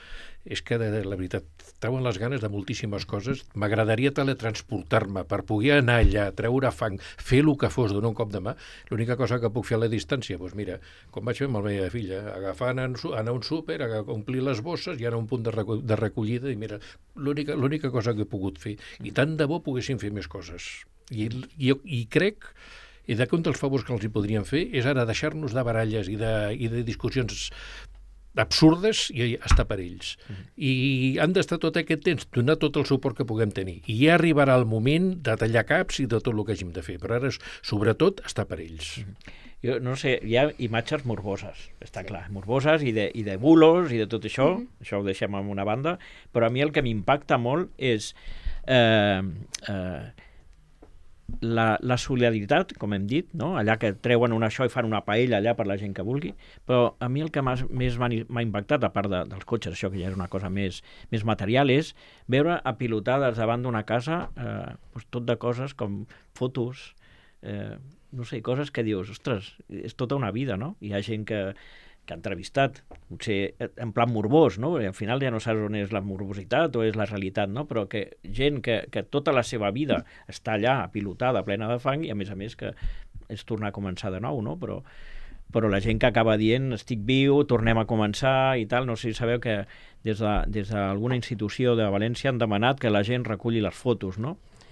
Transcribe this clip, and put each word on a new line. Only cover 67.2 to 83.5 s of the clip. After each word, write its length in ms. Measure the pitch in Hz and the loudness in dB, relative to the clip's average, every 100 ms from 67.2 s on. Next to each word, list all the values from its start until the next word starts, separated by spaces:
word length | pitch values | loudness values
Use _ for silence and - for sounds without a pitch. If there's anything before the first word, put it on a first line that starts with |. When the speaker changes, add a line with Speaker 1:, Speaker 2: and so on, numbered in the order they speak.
| - _ | -20 _
Speaker 2:
eh, 340 | - 101 107 104 135 - - | -10 -8 -8 -12 -18 -20 -16
no 140 | 127 | -12
sé, 160 | 117 123 | -8 -8
coses 300 | 117 127 143 | -4 -4 -4
que 100 | - | -4
dius, 280 | 110 101 101 | -2 -2 -4
«Ostres, 400 | 104 - 104 104 - - | -8 -4 -4 -4 -16 -16
és 240 | 98 - | -12 -12
tota 220 | - 123 139 | -6 -2 -2
una 160 | 110 | -2
vida, 240 | 107 135 95 | -2 -2 -4
no?» 200 | 139 208 | -6 -8
Hi 140 | 104 101 | -6 -4
ha 60 | |
gent 220 | 101 107 104 | -2 -4 -4
que, 140 | 107 95 101 - - - - - | -4 -4 -6 -14 -20 -20 -20 -14
que 60 | |
ha 20 | 85 | -10
entrevistat, 640 | 98 90 92 - 135 - - - - | -6 -8 -4 2 2 0 -20 -20 -16
potser 420 | - - 98 98 - 120 - | -10 -2 0 -2 -4 -8 -6
en 140 | 120 | -4
plan 160 | 120 120 | 2 2
morbós, 480 | 110 107 156 135 95 | 2 4 6 6 4
no? 140 | 135 | -2
Perquè 160 | 165 101 | 0 -2
al 80 | - | -4
final 240 | 104 131 | -2 -2
ja 80 | 135 | 0
no 120 | 113 | -2
saps 160 | 117 110 104 | -2 0 0
on 100 | 104 | -2
és 160 | 101 | -2
la 80 | 104 | -2
morbositat 800 | 98 92 101 101 87 127 139 123 | -4 -6 -6 -8 -2 0 2 2
o 60 | 110 | 0
és 100 | 110 | 0
la 80 | |
realitat, 480 | 101 104 95 107 101 | -2 -2 -4 -2 -2
no? 140 | 110 147 | -2 -4
Però 160 | 113 98 | -4 -4
que 300 | 110 - - | -4 -8 -12
gent 380 | 90 107 143 139 | -10 0 0 0
que, 140 | 113 110 - | 0 -2 -2
que 140 | 107 | -6
tota 300 | - 143 143 135 | -2 -2 2 2
la 60 | |
seva 240 | 113 120 101 113 | 2 0 0 0
vida 240 | 147 98 - - - | 0 0 -2 -14 -18
està 280 | - 120 107 | -10 -2 0
allà 220 | 117 135 87 | 2 2 -2
apilotada, 580 | 107 101 87 127 113 | -4 -6 -2 0 0
plena 240 | 104 101 110 | 0 -2 -2
de 80 | 120 | -2
fang, 220 | 131 143 160 | -2 -2 -2
i 20 | |
a 60 | 107 | -6
més 160 | 98 | -6
a 60 | 95 | -8
més 160 | 107 - | -10 -8
que 160 | 107 - - - - - - | -10 -4 -4 -4 -10 -16 -12
és 160 | 107 | -12
tornar 300 | - | -6